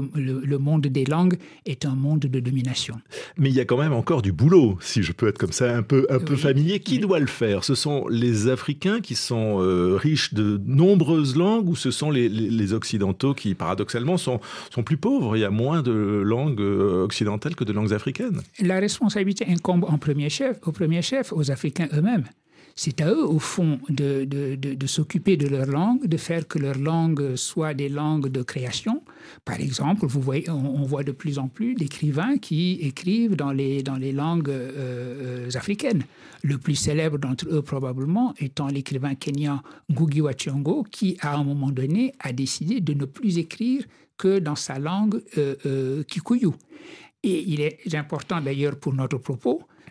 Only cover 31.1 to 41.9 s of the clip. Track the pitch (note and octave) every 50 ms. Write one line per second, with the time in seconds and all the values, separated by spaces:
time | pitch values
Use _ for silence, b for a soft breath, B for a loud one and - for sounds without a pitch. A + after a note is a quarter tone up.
31.1 | C3+ - - D3+ C#3 C#3 C3 C3+ - - A3 A#3+ B3+ A#3 D#3+ C#3 - - - D3
32.1 | C3+ C#3+ F3+ B3 C#4+ - - - E3 D3+ F3 F3+ F#3 - D#3+ C#3 B2+ - - F3+
33.1 | G3+ A3+ A#3 A3+ G3 D3+ D3 C#3 C3+ C3+ C#3 C3+ C#3 C#3 C3+ C3+ C3+ C3 C3 C3+
34.1 | C3+ C#3 C#3+ E3 E3+ E3+ D#3 C#3 C#3 C3 B2 C3 C3+ C#3+ C3+ B2+ B2 B2 B2 B2
35.1 | B2 C#3 C3 B2+ B2 B2 B2 B2 B2 B2 - - G3+ G#3 - C4 A3+ D#3 B2 B
36.1 | B B B B B B B C#3 C#3+ C3+ - - D3 B2+ - D#3 D3 D#3 D#3+ D#3+
37.1 | D3 C#3+ C#3 C3 C3 - - D#3 E3 D3+ C#3+ - C#3+ C3+ C3+ B2+ B2+ C3 C3+ D3
38.1 | F3 A3 B3+ B3 - - D3+ C3 - - D3 C#3 C#3 C#3 C3 - C#3+ C3 B2+ C#3+
39.1 | C#3 - - D#3 C#3+ C#3+ D3+ C#3+ C#3+ C3+ - B B B B - D#3 B2 E3 D#3
40.1 | C#3 D#3 D#3 C#3+ C3 - - D3+ C3+ C#3 C#3 D3+ G#3 D4+ A#3+ - - - A3+ F#3
41.1 | F3+ - - D3 D3 D3 C#3+ C#3 C#3+ C#3+ C3+ C3+ C#3 B2+ C3 C#3